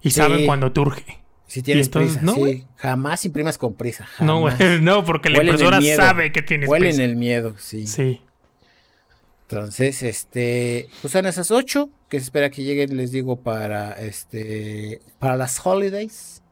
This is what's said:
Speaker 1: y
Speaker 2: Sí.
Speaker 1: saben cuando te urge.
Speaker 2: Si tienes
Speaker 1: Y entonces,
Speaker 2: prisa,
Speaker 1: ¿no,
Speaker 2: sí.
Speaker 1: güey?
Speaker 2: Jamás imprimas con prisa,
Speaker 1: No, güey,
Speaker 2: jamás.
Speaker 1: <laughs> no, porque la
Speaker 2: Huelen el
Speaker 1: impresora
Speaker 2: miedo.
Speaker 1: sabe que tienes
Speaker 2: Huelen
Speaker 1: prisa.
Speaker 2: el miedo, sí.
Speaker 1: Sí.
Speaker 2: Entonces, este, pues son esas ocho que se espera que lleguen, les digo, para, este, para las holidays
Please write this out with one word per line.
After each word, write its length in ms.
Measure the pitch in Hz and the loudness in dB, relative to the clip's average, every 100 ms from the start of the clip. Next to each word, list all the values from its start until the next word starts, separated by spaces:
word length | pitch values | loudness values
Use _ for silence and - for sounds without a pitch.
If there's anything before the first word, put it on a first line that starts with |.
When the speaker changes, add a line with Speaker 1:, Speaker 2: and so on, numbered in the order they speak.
Speaker 1:
y 80 | 156 | 0
Speaker 2:
Sí. 60 | - | 4
Speaker 1:
saben 260 | 151 151 147 | 4 4 2
cuando 240 | 143 131 | 2 2
te 80 | 143 | 2
urge. 400 | 143 135 - - - _ _ | 0 -2 -12 -20 -20 _ _
Speaker 2:
Si 140 | - | -10
tienes 240 | 127 143 135 | 0 2 2
Speaker 1:
Y 20 | |
entonces, 300 | - 156 156 | 0 0 0
Speaker 2:
prisa, 60 | 160 | 0
Speaker 1:
¿no, 80 | |
Speaker 2:
sí. 40 | 220 | 2
Speaker 1:
güey? 260 | 139 131 127 _ | 0 -2 -8 _
Speaker 2:
Jamás 480 | 131 127 135 170 | -4 -2 -2 -4
imprimas 340 | 190 147 151 151 | -4 -4 -4 -2
con 160 | 123 | -6
prisa, 320 | 107 117 113 - - | -4 -8 -8 -16 -2
Speaker 1:
No, 180 | 156 160 | 2 4
güey, 140 | 156 127 | 2 4
Speaker 2:
jamás. 240 | 185 170 | 4 6
Speaker 1:
<laughs> 20 | |
no, 220 | 165 202 | 4 4
porque 260 | 170 160 156 | 2 0 4
la 80 | 147 | 4
Speaker 2:
Huelen 160 | 165 | 4
el 60 | 160 | 4
Speaker 1:
impresora 200 | 165 190 | 6 6
Speaker 2:
miedo. 160 | 147 151 | 4 6
Speaker 1:
sabe 340 | 185 180 160 | 4 4 2
que 120 | 156 | -2
tienes 260 | 147 156 139 | -2 -2 2
Speaker 2:
Huelen 220 | 151 185 | 4 4
Speaker 1:
prisa. 120 | 147 | 2
Speaker 2:
el 120 | 127 120 | 0 0
miedo, 400 | 120 120 113 104 | 0 -2 -2 -8
sí. 300 | - 110 107 | -12 -10 -8
Speaker 1:
Sí. 320 | 107 131 123 _ _ _ _ _ _ _ _ _ _ _ _ | -4 -2 -4 _ _ _ _ _ _ _ _ _ _ _ _
Speaker 2:
Entonces, 640 | _ 107 104 98 131 135 | _ -10 -8 -2 -2 -2
este, 840 | 127 104 - 123 120 120 120 120 - - | -6 -8 -10 -4 -2 -2 -2 -4 -8 -12
pues 120 | 220 | -4
son 140 | 190 190 | -2 -2
esas 240 | 175 170 | -4 0
ocho 400 | 226 269 285 285 _ _ | 0 0 -2 -4 _ _
que 120 | 143 | -8
se 40 | |
espera 260 | 131 151 143 | -4 -2 -2
que 120 | 139 | -2
lleguen, 340 | 135 143 139 135 | -4 -2 -2 -2
les 140 | 127 | -4
digo, 300 | 131 127 127 | -4 -4 -4
para, 500 | 123 110 107 104 104 | -4 -6 -4 -6 -6
este, 1040 | 101 107 104 - 110 110 107 107 107 107 110 _ _ | -8 -10 -12 -12 -12 -8 -8 -8 -10 -10 -12 _ _
para 180 | 135 127 | -2 -2
las 280 | 127 - - | -2 -4 -2
holidays 760 | 190 196 196 220 - - - _ | 0 -2 -4 -10 -12 -20 -20 _